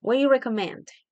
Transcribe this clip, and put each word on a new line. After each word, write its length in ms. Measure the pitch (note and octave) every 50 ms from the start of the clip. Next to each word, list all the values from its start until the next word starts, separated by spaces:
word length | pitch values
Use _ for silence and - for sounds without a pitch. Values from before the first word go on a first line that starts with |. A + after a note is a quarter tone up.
What 120 | _ G3+ A3+
do 60 | C4+
you 100 | C#4 C#4+
recommend? 600 | C4+ B3+ C4 B3 A3+ G#3+ G3 F3 - - - - - _ _ _